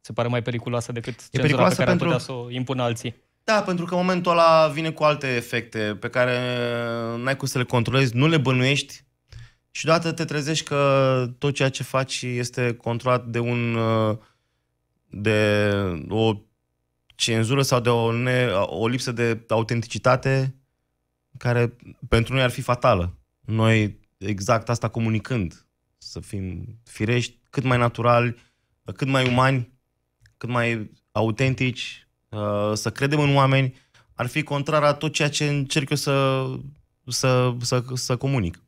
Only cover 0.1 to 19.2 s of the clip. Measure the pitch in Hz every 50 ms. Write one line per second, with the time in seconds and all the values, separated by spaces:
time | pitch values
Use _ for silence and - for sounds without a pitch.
0.1 | 104 - 117 120 123 123 107 127 120 117 113 123 120 120 113 - 123 120 113 -
1.1 | 120 - - - - - 131 - 156 160 160 180 165 - 127 - 180 170 - 170
2.1 | 156 123 - - 135 123 120 120 123 127 127 127 135 127 123 120 120 117 - 123
3.1 | 113 _ _ _ _ _ _ - 220 208 202 190 185 175 170 175 180 180 180 185
4.1 | 185 180 175 180 170 170 165 165 160 160 160 156 143 151 160 160 156 - 151 151
5.1 | 151 143 143 135 127 120 117 - - 120 110 113 - 113 107 107 107 - - 120
6.1 | - 131 123 123 123 123 123 123 123 123 120 120 120 120 120 117 117 117 117 113
7.1 | 117 117 120 131 139 135 139 135 - 135 123 - - 123 113 - 117 135 135 123
8.1 | 113 120 135 160 165 156 127 135 131 127 127 131 143 135 - - - - _ _
9.1 | _ _ _ _ - - - - _ _ _ _ _ - - - 160 170 170 165
10.1 | 156 165 165 131 - - 143 151 160 147 - - 147 143 143 139 135 135 135 131
11.1 | 131 127 123 120 127 _ - 143 139 - 139 135 131 - 131 - - 131 131 127
12.1 | - - - 123 123 120 123 120 - 131 123 120 117 120 _ 120 117 113 - 127
13.1 | 127 123 123 120 113 120 120 120 120 120 120 117 117 117 113 113 113 110 110 110
14.1 | 107 117 _ _ _ _ _ _ _ _ _ _ _ _ _ _ _ _ _ _
15.1 | - 95 104 110 107 107 107 104 104 104 104 104 101 101 101 92 90 80 69 69
16.1 | - 110 110 113 107 101 - _ _ _ _ _ _ _ _ _ _ _ _ _
17.1 | _ - - - 117 113 113 107 135 139 139 - 135 123 113 120 120 117 113 113
18.1 | 117 117 123 127 127 127 127 120 90 95 101 - - 87 110 117 123 131 - 131
19.1 | 120 113